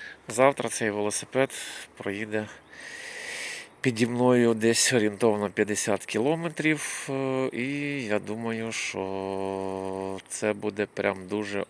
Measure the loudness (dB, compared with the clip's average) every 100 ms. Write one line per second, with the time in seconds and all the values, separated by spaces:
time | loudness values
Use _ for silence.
0 | -16 -16 -4 4 6 4 -2 0 0 0
1 | 0 -2 -2 0 0 -2 -10 -12 -14 -8
2 | -6 -4 -4 -4 -4 -12 -20 -18 -14 -12
3 | -12 -12 -10 -8 -8 -10 -14 -2 0 2
4 | 2 4 6 8 6 6 4 4 4 4
5 | 4 4 4 4 0 0 0 0 0 -2
6 | 0 0 2 0 -2 0 0 0 -2 -6
7 | -4 -2 0 0 0 -2 -4 -4 -4 -4
8 | 0 0 -2 -4 -4 -4 -4 -4 -4 -4
9 | -4 -4 -4 -2 -2 -2 -4 -4 -4 -4
10 | -6 -8 -8 -2 -2 0 -2 -2 -4 0
11 | -2 -2 -4 -4 -2 -4 -6